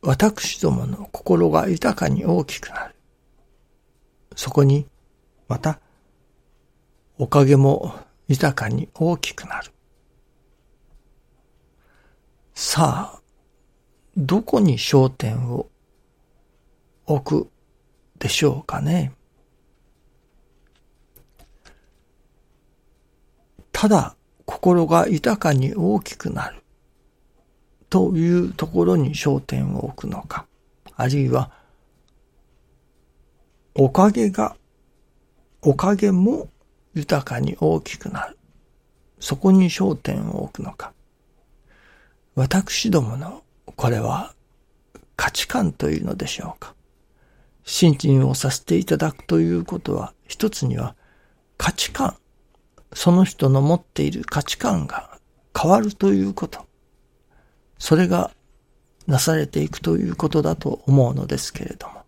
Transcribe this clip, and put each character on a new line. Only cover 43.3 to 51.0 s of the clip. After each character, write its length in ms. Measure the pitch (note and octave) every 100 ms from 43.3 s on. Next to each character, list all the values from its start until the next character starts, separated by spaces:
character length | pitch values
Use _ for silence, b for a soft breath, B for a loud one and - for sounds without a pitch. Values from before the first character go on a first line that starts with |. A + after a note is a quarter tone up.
| C4 _ _ - -
こ 120 | B2
れ 100 | A#2
は、 340 | A2+ C3+ G#3+ _ _ _ _ _ _ - _ -
価 140 | -
値 160 | - -
観 260 | - F2+
と 160 | - D2
い 100 | D#2
う 40 |
の 100 | -
で 120 | - -
し 140 | -
ょ 120 | - -
う 40 |
か。 140 | - - _ _ _ _ _ _ _ _
信 340 | - - F3 C#3
心 280 | D#3 C3+ C3
を 80 |
さ 160 | C3 C#3
せ 140 | C3
て 120 | - F3
い 80 |
た 120 | F#3 D#3
だ 160 | D#3+
く 120 | -
と 160 | - E3
い 100 | E3
う 120 | F3
こ 140 | E3+ F3
と 160 | - F2+
は、 160 | F2+ _ _
一 240 | - G#3+
つ 160 | - C3
に 100 | A#2+
は、 160 | - -